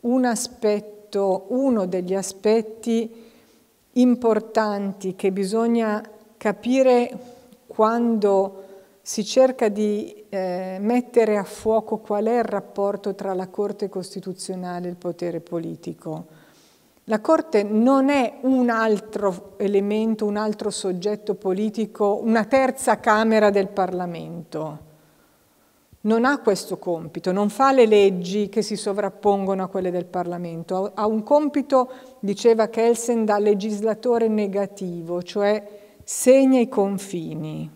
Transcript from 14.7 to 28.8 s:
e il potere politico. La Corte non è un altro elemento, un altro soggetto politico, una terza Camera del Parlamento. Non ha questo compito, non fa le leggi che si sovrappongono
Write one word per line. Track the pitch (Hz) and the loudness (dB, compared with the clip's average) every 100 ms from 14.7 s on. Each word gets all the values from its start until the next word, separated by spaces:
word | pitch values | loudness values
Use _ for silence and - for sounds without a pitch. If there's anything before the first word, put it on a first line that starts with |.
| 175 175 | -8 -8
e | |
il | 175 | -8
potere | 175 170 175 165 | -8 -6 -6 -6
politico. | 165 170 165 160 - 165 165 156 175 - - _ _ _ _ _ - | -8 -8 -8 -12 -14 -14 -12 -12 -12 -20 -20 _ _ _ _ _ -6
La | 214 | -4
Corte | 214 320 320 311 | 2 2 2 0
non | 202 214 240 269 269 | 2 2 4 4 4
è | 285 233 - | 2 0 -2
un | 254 262 240 | 0 2 2
altro | 226 220 208 - - 202 175 - - | 2 2 0 -2 -2 -2 -2 -12 -4
elemento, | 202 202 202 214 220 220 208 | 0 2 2 0 0 0 -2
un | 208 | -2
altro | 214 208 214 | -2 -2 -4
soggetto | - 196 180 202 208 214 208 | -4 -4 -2 -2 -4 -4 -4
politico, | 190 185 220 214 214 - 202 202 | -2 0 -2 -2 -6 0 0 0
una | 226 226 214 | 0 0 2
terza | 269 262 269 - 214 | 2 2 0 0 2
Camera | 233 214 226 220 208 | 4 4 4 4 4
del | 202 196 | 4 0
Parlamento. | 202 185 180 180 165 160 170 160 156 156 151 - _ _ _ _ _ _ _ _ _ _ - 214 | -2 -2 -2 -6 -8 -12 -14 -12 -8 -8 -10 -18 _ _ _ _ _ _ _ _ _ _ -8 0
Non | 226 254 | 2 2
ha | 285 | 2
questo | 277 190 - 180 | 0 0 -2 -8
compito, | - 165 160 165 185 | -4 -6 -6 -8 -4
non | 185 208 | 0 -2
fa | 202 269 | 2 2
le | 269 226 | 6 6
leggi | 208 196 185 175 202 202 | 6 6 2 -4 -4 -2
che | 220 | -4
si | 208 | -4
sovrappongono | 208 | -6